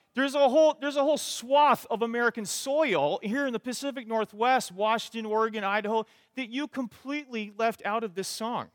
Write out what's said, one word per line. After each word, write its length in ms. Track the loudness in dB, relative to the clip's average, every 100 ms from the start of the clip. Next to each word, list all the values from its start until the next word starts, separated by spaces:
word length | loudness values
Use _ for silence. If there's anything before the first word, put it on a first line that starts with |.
| _
there's 200 | -2 0
a 140 | 4 4
whole, 280 | 6 6 4
there's 160 | -2 0
a 60 |
whole 160 | 2 0
swath 680 | -2 -8 2 6 6 4 0
of 120 | -2
American 440 | -2 0 0 -2 -6
soil 720 | -6 -2 2 2 2 2 0
here 240 | -2 -2 -2
in 60 |
the 80 | -4
Pacific 460 | -6 -8 -6 -8 -4
Northwest, 640 | -4 -4 0 2 2 0
Washington, 520 | -2 0 0 -4 -8 -2
Oregon, 380 | 2 2 0
Idaho, 400 | -2 -2 0 -2 -4 _ _ -10
that 120 | -8
you 160 | -6 -6
completely 840 | -6 -8 -8 -8 -8 -6 -8 -8 -2
left 260 | -2 -2
out 200 | -4 -4
of 100 | -4
this 140 | -6 -8
song 400 | -6 -6 -6 -8